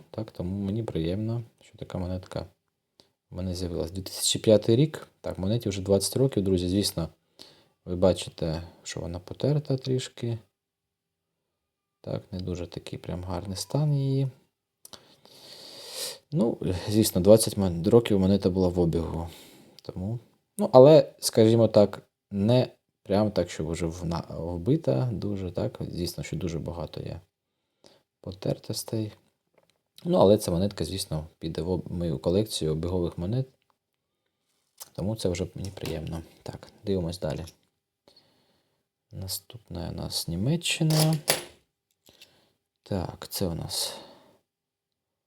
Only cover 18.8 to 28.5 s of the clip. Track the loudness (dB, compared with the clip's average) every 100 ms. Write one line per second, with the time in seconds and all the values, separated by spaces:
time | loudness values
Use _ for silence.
18.8 | 2 2 -2 -6 -8 -14 -20 -20 -20 -20
19.8 | -14 -10 -8 -8 -12 _ _ -6 6 10
20.8 | 12 10 8 -2 -2 4 6 6 6 6
21.8 | 4 2 -16 _ -8 0 2 4 2 -6
22.8 | _ _ -2 0 2 0 -4 -4 -6 -4
23.8 | -4 -4 -4 -6 -6 -10 -8 -6 0 0
24.8 | 0 0 0 -4 -6 -6 -6 -4 -6 -6
25.8 | -10 -6 -6 -6 -8 -6 -6 -6 -8 -8
26.8 | -10 -10 -10 -12 -16 _ _ _ _ _
27.8 | -20 _ _ _ -14 -8 -6